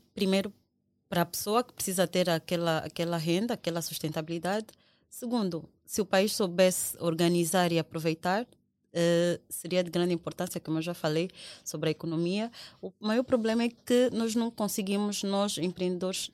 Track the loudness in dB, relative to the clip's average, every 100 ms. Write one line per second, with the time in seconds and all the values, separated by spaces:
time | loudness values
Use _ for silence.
0 | _ -2 2 2 0 -8 _ _ _ _
1 | -4 0 0 -2 -2 0 -2 -6 -4 0
2 | 2 2 2 0 0 -2 0 0 -4 -4
3 | -2 -2 0 0 0 -4 -4 -4 -6 -6
4 | -4 -4 -6 -4 -2 -4 -6 -14 _ _
5 | _ -12 -4 -2 -2 -4 -10 _ -8 -4
6 | 2 4 2 2 0 4 4 4 -4 -2
7 | -2 2 4 4 4 2 4 2 0 -2
8 | -2 0 0 0 -2 _ _ _ _ 0
9 | 4 4 4 0 -6 -10 -2 0 0 0
10 | 2 0 -4 -6 -6 -6 -4 -4 -4 -4
11 | -2 0 -2 -6 -18 -16 -10 -4 -2 -2
12 | -2 0 0 0 -4 -8 -20 -14 -14 -6
13 | -2 0 2 2 2 2 0 -2 2 4
14 | 4 2 0 0 -2 -2 -4 -2 -2 0
15 | 0 -2 -2 0 0 -2 -4 -2 -2 -2
16 | -4 -4 -8